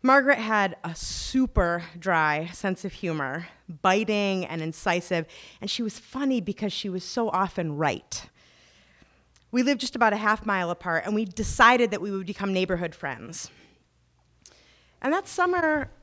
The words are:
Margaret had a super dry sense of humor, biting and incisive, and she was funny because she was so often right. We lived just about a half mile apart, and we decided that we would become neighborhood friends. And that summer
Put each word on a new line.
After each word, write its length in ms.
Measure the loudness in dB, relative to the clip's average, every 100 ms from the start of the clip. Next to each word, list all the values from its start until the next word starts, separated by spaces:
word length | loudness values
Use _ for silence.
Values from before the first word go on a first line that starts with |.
Margaret 380 | 6 6 6 2
had 380 | 2 2 0 -2
a 120 | -10 -8
super 880 | -6 -6 -2 0 2 2 2 0 -4 -6
dry 500 | 2 4 4 2 -4
sense 300 | -4 -4 -2 -6
of 80 |
humor, 560 | -6 -4 -2 -4 -6 -10 -18 -18 0
biting 600 | 2 2 2 0 2 0
and 200 | -2 -6
incisive, 640 | -6 -4 0 0 0 -2 -2 -14 -20 -12
and 80 | -8
she 140 | -4
was 160 | -4 -6
funny 420 | -12 -4 0 0
because 320 | -2 -4 -6
she 160 | -4 -6
was 140 | -6
so 260 | -4 -2 0
often 480 | 0 -2 -2 -4 0
right. 480 | -2 -2 _ -12 -12 _ _ _ _ _ _ _ _ _ _ _ _
We 100 | 0
lived 180 | 2 0
just 160 | -2 2
about 180 | 2
a 40 | 4
half 260 | 0 0
mile 280 | 0 0 0
apart, 320 | -4 -2 -2 0
and 80 |
we 120 | -2 -2
decided 680 | -4 -4 6 8 8 2
that 100 | 0
we 80 | -4
would 160 | -6 -6
become 260 | -4 -2
neighborhood 440 | 0 0 -2 -4 -6
friends. 560 | -8 -8 -10 -10 -12 -16 -20 _ _ _ _ _ _ _ -20 -20 _ _ _ _
And 100 | -2
that 140 | -2 -2
summer 640 | 0 0 2 2 0 -4 -12